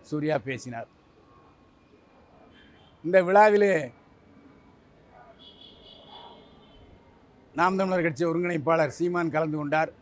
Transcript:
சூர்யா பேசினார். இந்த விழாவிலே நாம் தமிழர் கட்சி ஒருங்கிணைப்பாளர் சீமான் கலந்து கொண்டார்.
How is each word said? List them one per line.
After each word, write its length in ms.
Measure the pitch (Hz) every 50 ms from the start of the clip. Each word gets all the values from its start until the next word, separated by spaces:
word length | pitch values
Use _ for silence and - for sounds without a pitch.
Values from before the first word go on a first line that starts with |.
சூர்யா 360 | _ - 151 151 147 156 151
பேசினார். 500 | 139 104 135 131 117 - 127 120 117 110 _ _ _ _ _ _ _ _ _ - - _ - _ _ _ _ _ _ _ _ - _ _ _ _ - - _ - - - - - - - - - - - _ _ _ -
இந்த 180 | 160 180 190 180
விழாவிலே 500 | 175 190 202 214 214 208 208 208 196 185 156 143 120 - - - _ - _ _ - - - - - - - _ - - - _ - _ - - - - - - - - - - - - - - - - - - - - - - - - - - - - - - - - - - - - - - - - - - - - - - _ - - - - -
நாம் 220 | 151 170 185 190
தமிழர் 260 | 190 190 185 185 180 165
கட்சி 220 | 170 147 123 175
ஒருங்கிணைப்பாளர் 720 | 170 165 170 175 175 175 160 127 160 165 160 156 135 -
சீமான் 380 | - 170 175 175 175 170 160 147
கலந்து 220 | 156 160 156 151
கொண்டார். 340 | 151 147 143 151 156 160 151 - -